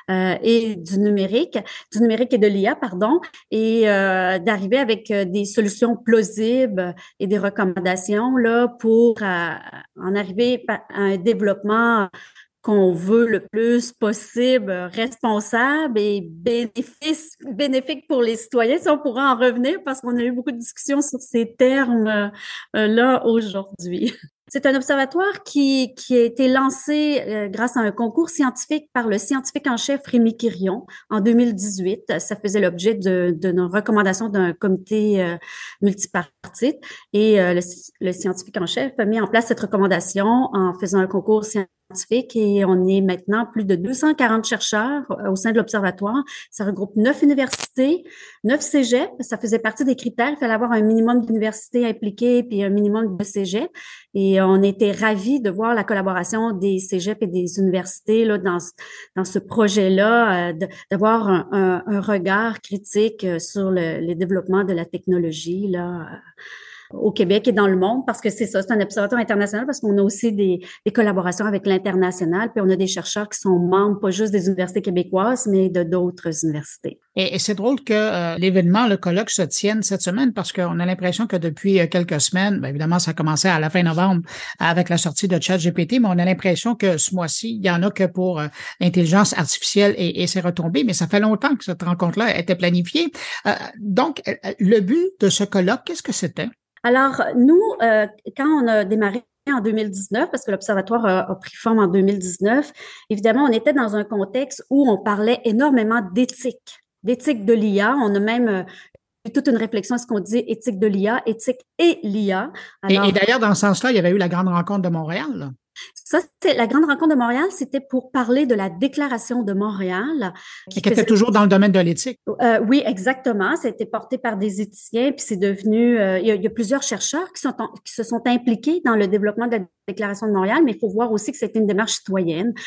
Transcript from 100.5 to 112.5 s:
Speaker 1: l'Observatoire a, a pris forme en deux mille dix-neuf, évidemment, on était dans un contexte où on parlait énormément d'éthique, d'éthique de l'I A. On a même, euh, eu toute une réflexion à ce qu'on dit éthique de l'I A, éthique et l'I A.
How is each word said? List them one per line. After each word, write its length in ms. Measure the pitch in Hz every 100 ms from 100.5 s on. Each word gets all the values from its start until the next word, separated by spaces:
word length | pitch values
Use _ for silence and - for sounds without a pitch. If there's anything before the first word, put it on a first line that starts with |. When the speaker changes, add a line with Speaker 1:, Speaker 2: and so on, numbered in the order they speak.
Speaker 1:
l'Observatoire 540 | 196 - 196 196 233 214
a, 260 | 185 -
a 40 | 180
pris 200 | - -
forme 240 | 226 220
en 80 | 190
deux 140 | 190
mille 180 | 190 202
dix-neuf, 520 | 180 175 196 262 294 - - - -
évidemment, 340 | 208 220 233
on 80 | 277
était 220 | 226 294
dans 220 | 285 226 208
un 80 |
contexte 600 | 208 208 190 247 277 - -
où 200 | 277 277
on 80 | 196
parlait 420 | 208 202 214 240 233
énormément 560 | 214 294 254 214 233 190
d'éthique, 640 | 185 247 - 254 233 - - _ _
d'éthique 420 | 196 - - 240 196
de 80 |
l'I 280 | 226 220 196
A. 140 | 208 277
On 180 | 214
a 60 | 202
même, 280 | 214 240 233
euh, 160 | 190 180 - - _ _ _ -
eu 40 |
toute 160 | - 269
une 100 | 226
réflexion 380 | 220 208 190 233
à 20 |
ce 100 | -
qu'on 120 | 214
dit 240 | 175 233 240
éthique 320 | 220 - 190
de 80 | 214
l'I 200 | 196 202
A, 140 | 247 -
éthique 360 | 220 - 247 _ -
et 200 | 339 330
l'I 280 | 220 202 202
A. 200 | 190 175